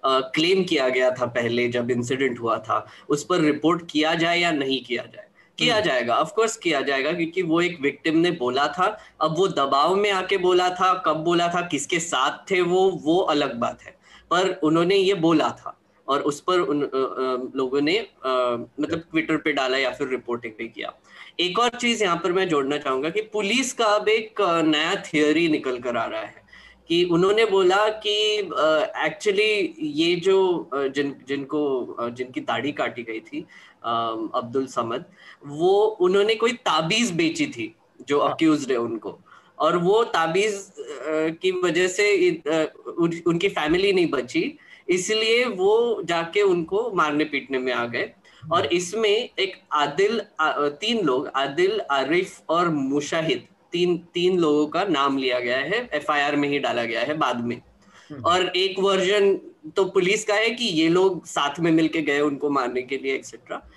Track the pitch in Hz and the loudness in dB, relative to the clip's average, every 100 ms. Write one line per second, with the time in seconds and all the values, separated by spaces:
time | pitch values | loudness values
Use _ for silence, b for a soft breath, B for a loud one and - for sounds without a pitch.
0 | 135 131 131 - 165 190 180 160 131 127 | 2 0 0 -2 2 2 2 0 0 2
1 | 127 127 120 123 117 120 120 120 120 120 | 0 0 -2 -2 -2 0 0 -2 -2 -2
2 | 120 131 135 120 117 113 - 113 - B | -2 -2 -2 -2 -2 -4 -2 -6 -6 B
3 | B 147 - 180 151 143 156 170 170 151 | B -4 0 0 2 2 2 0 -2 -2
4 | 156 170 165 170 175 156 135 131 120 117 | 0 2 0 2 0 0 -2 -2 -2 -2
5 | - - - b b - 247 220 175 127 | -6 -16 -20 b b -2 0 2 2 0
6 | 117 117 160 - 220 - 170 147 131 135 | 0 0 0 0 0 0 -2 -2 0 -2
7 | 139 175 165 170 175 165 175 175 139 139 | -2 -2 -2 -2 0 2 0 0 -4 -2
8 | 165 156 175 160 123 123 147 - 185 214 | 0 2 2 0 -2 0 -2 0 -2 -2
9 | B B 160 160 190 143 139 135 151 196 | B B -2 2 0 2 2 4 4 2
10 | 208 196 185 190 180 180 180 180 185 185 | 2 0 0 0 4 4 2 2 2 2
11 | 165 156 160 175 175 175 175 143 - 175 | 0 0 2 2 2 0 -2 -4 -2 -4
12 | 165 135 135 - - 185 175 180 190 170 | -2 0 0 -2 -2 0 2 4 4 2
13 | 131 170 - 151 139 120 117 - - - | 2 2 2 0 0 -2 -4 -6 -16 -20
14 | B B _ 170 185 180 151 160 175 196 | B B _ 0 0 0 2 2 4 4
15 | 190 196 165 160 127 - - - _ b | 4 2 4 4 2 -4 -14 -18 _ b
16 | - 139 143 143 - 180 139 147 139 135 | -2 -2 0 -4 -2 0 0 -2 -2 -2
17 | 131 92 131 127 127 131 131 139 147 190 | -2 -2 -4 -4 -6 -4 -2 0 0 0
18 | 226 _ 127 131 123 120 117 - 151 165 | -2 _ -2 0 0 -2 -6 -8 -6 -4
19 | - 160 156 156 160 143 131 131 131 123 | -4 -4 0 -2 0 -2 0 0 -2 -2
20 | 135 127 120 120 117 107 113 - - - | -4 -6 -4 -6 -6 -12 -14 -10 -12 -12
21 | B B B - 180 180 240 240 240 226 | B B B -4 -2 2 0 0 -2 0
22 | 202 170 175 180 190 151 135 147 143 131 | 0 0 0 0 2 0 0 -2 -2 -2
23 | 147 196 214 214 196 233 262 - 226 208 | -2 -4 -6 -4 -2 0 -2 0 2 2
24 | 202 226 220 - 196 165 156 151 160 196 | 2 0 -2 -2 0 2 2 2 0 -2
25 | - 151 151 156 170 151 135 123 123 120 | -2 0 2 4 2 0 -2 -4 -4 -4
26 | 113 110 110 - _ B B B _ 170 | -4 -6 -10 -16 _ B B B _ 0
27 | 175 165 185 214 226 196 180 190 214 214 | 2 4 4 4 4 4 4 4 2 0
28 | 214 208 214 208 190 - 151 156 143 - | -4 0 0 0 -2 0 2 2 0 -2
29 | 156 156 214 196 214 214 175 - 156 147 | -4 -2 0 2 2 2 -2 -4 -6 0
30 | 165 175 175 190 185 170 - 135 135 135 | 0 2 4 4 4 0 -2 -4 -2 -2
31 | 143 135 - 139 139 151 147 131 113 90 | -4 -6 -6 -6 -4 -2 0 -2 -4 -6
32 | 117 120 127 147 - 113 135 147 123 120 | -8 -6 -8 -8 -4 -4 -4 -4 -4 -6
33 | 113 110 - 147 170 B B B 113 117 | -10 -10 -10 -14 -14 B B B -6 -2
34 | 117 113 110 123 120 131 131 - 117 120 | -2 -4 -6 -6 -4 -4 -4 -4 -4 -6
35 | 175 B B B 143 143 175 196 214 - | -10 B B B -16 -2 2 4 2 2
36 | 180 196 208 220 226 240 - 160 165 220 | 2 4 2 2 0 -2 -2 0 0 0
37 | 226 165 165 - 139 120 110 - _ _ | 0 0 -2 0 -4 -4 -12 -12 _ _
38 | - 143 139 - 160 151 127 127 117 113 | -2 0 0 2 2 2 0 -2 -2 -6
39 | 101 - _ B B - 147 175 175 208 | -8 -14 _ B B -4 0 0 2 2
40 | 226 - 165 180 214 196 - - - 143 | 2 0 0 0 0 -2 -10 -16 -14 -10
41 | 139 156 160 165 185 180 180 160 185 180 | -4 -2 -2 -2 -2 0 0 0 0 2
42 | 208 196 180 170 - 160 156 - - 160 | 2 4 4 2 -2 0 0 -4 -12 -2
43 | 170 170 - 170 196 - 151 175 196 185 | 0 0 0 0 0 -2 0 2 2 2
44 | 165 135 120 160 226 - B B - 185 | 2 0 -4 -4 -4 -6 B B -2 -2
45 | 180 220 220 226 247 190 190 220 240 214 | 0 -2 2 2 0 0 2 4 2 -2
46 | 160 170 165 202 208 175 160 196 240 190 | -2 -2 -2 2 2 2 0 -2 -2 0
47 | 156 147 156 147 123 135 127 120 120 120 | 0 0 -2 -4 -4 -4 -2 -2 -4 -4
48 | 208 - B B 156 165 - 175 175 220 | -8 -10 B B -2 -2 0 -2 -2 -2
49 | 220 208 247 - 190 - _ 147 143 147 | 0 0 -2 -4 -6 -6 _ -2 -2 2
50 | 202 233 - - 156 135 147 143 214 233 | 0 0 -6 -2 -2 0 -2 -2 -2 0
51 | 170 127 143 131 139 143 185 214 - 139 | 2 0 -2 -4 -4 0 0 0 -2 -2
52 | 131 175 185 - - 160 175 151 131 143 | 0 0 -2 -8 -2 0 2 0 0 -2
53 | 143 170 160 123 - _ _ 175 175 170 | -2 -2 -2 -4 -6 _ _ 0 0 0
54 | - 175 180 185 160 147 151 160 196 151 | -2 0 2 2 4 2 2 0 0 2
55 | 139 135 131 123 120 127 139 214 247 151 | 2 0 0 -2 0 -2 0 -4 -2 -6
56 | - 147 143 147 143 143 127 117 117 113 | -2 0 0 0 0 0 0 -2 -2 -4
57 | 120 156 139 120 117 120 _ _ B B | -4 -2 -2 -2 -4 -8 _ _ B B
58 | B 147 120 175 180 180 190 190 190 190 | B -6 0 0 0 0 -2 0 0 2
59 | 185 208 202 190 - - 156 180 185 196 | 2 4 4 2 -4 -20 -8 -2 0 2
60 | 180 208 - 208 226 240 240 160 160 175 | 2 0 0 0 0 -2 -2 2 2 4
61 | 190 175 - - 143 156 170 160 160 165 | 4 0 -6 -2 -2 0 2 4 2 0
62 | 151 143 147 143 147 139 123 123 127 135 | -2 0 0 0 -2 0 0 -4 -6 -6
63 | 135 131 123 113 _ - - | -4 -6 -6 -20 _ -14 -14